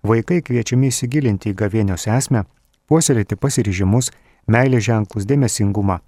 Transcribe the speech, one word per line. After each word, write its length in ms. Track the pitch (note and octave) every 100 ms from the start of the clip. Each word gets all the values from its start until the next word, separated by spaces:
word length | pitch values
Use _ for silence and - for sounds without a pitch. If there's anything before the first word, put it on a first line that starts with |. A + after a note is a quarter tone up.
vaikai 380 | G#2 A2+ A2+ F3
kviečiami 480 | - A#2+ A2+ B2+ C3+
įsigilinti 600 | B2 A#2+ D3 C3 G2 G#2+
į 60 | G2
gavėnios 460 | G#2 A2 G2+ F2+ -
esmę, 340 | A#2 - B2 F#2+ _ _ _ _
puoselėti 480 | D#3+ D#3+ B2+ G2+ G#2
pasiryžimus, 720 | C#3 C3 G#2 F#2 F#2+ A2+ B2+ - _ _ -
meilės 360 | A2+ C3 B2+ G#2+
ženklus, 380 | A2 G#2 G#2+ G2
dėmesingumą. 680 | C#3+ B2 - G2+ G2+ G2 F#2